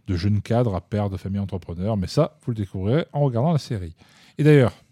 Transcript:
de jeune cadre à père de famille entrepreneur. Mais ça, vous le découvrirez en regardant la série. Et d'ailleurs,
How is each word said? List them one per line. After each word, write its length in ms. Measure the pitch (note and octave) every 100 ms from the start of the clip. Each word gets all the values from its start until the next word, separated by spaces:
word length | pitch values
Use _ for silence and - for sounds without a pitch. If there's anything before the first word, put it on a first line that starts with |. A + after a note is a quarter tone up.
| -
de 80 | F2+
jeune 240 | G#2 G#2
cadre 360 | - A2+ A#2+ F2+
à 40 |
père 300 | - G#2 G#2
de 60 | F#2+
famille 240 | F#2+ G2+
entrepreneur. 560 | F#2+ F#2+ - E2+ G2 A2
Mais 100 | F2+
ça, 320 | - D#3+ -
vous 80 | -
le 40 | G#2+
découvrirez 500 | G2+ G2 F#2+ C#3+ -
en 80 | C#3+
regardant 280 | C#3+ A#2 D3+
la 60 | D#3
série. 380 | - A2 F2 - _ _ - -
Et 60 |
d'ailleurs, 280 | D3+ D3 A2+ - _